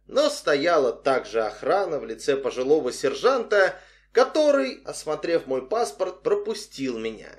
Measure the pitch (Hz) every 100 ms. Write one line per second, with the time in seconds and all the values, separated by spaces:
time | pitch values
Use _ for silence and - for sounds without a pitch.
0 | - - 294 294 - 143 165 165 123 -
1 | - 127 - 113 110 - 131 185 185 147
2 | 113 113 - 139 135 123 131 156 127 -
3 | 135 117 226 269 226 208 185 - - _
4 | _ - 269 320 302 277 262 - - 151
5 | - 151 170 165 - 131 127 220 220 -
6 | 180 - - 208 214 226 - - 135 113
7 | 113 107 76